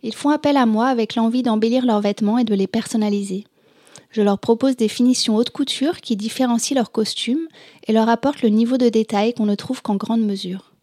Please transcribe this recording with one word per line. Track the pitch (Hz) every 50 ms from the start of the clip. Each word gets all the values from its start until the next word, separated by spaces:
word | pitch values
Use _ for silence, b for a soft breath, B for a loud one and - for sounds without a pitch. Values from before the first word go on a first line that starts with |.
Ils | - 226 220
font | - - 285
appel | 302 294 - 294 285 277
à | 254
moi | 226 220 214 233 262
avec | 269 233 226 214 -
l'envie | 240 226 226 226 254 254
d'embellir | 240 220 220 214 233 233 262 254
leurs | 254 220 208
vêtements | 202 202 202 - 220 202 214 247
et | 247
de | 220 214
les | 196 190
personnaliser. | 190 - 226 220 - - 226 214 214 208 202 202 196 185 190 214 _ b b b b b b b b b b b b
Je | - 220
leur | 208 202 202 196
propose | - - 233 226 - 269 262
des | - 226 214
finitions | - - 240 247 254 - - - 220 214
haute | 247 -
couture | - - 285 - - - 262 294 349 -
qui | - - 233 196
différencient | 208 226 - - 262 247 240 233 - - 285
leurs | 269 226 -
costumes | _ - 220 214 - - - - 240 311 330 320 B B B B B B B -
et | 220
leur | 220 220 226
apportent | 233 226 - 269 294 -
le | - 226
niveau | 208 220 233 233 254
de | 262 254 240
détail | 220 220 220 - - 202 208 226 240
qu'on | - 220
ne | 208 202
trouve | 196 - - 262 -
qu'en | - - 208
grande | 196 - - 226 226
mesure. | 226 208 202 196 190 180 180 196 - _ _ _